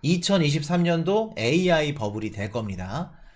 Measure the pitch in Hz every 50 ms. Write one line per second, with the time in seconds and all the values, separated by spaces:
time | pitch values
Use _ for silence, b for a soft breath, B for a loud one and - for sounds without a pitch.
0 | - 143 180 175 175 - 196 185 156 147 143 160 147 147 175 175 170 170 170 165
1 | 160 175 202 214 220 220 - - 110 120 147 175 185 180 170 156 151 147 143 139
2 | 110 104 104 110 107 107 107 98 101 104 101 120 110 101 95 87 92 92 107 151
3 | 175 - b b b b b